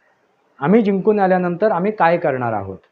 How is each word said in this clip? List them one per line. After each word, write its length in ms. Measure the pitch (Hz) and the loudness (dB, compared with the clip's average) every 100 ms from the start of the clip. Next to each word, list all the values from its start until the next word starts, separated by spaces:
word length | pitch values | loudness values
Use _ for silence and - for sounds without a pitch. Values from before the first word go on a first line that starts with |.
| _ _ _ _ _ - | _ _ _ _ _ -6
आम्ही 240 | 139 220 | 0 2
जिंकून 380 | 208 196 185 208 | 2 0 0 2
आल्यानंतर 500 | 190 185 180 175 214 | 2 2 0 -2 0
आम्ही 220 | 180 190 | 0 -2
काय 240 | 214 170 170 | 0 2 2
करणार 360 | 165 131 123 | 0 -2 -2
आहोत, 260 | 107 98 92 _ | -4 -6 -12 _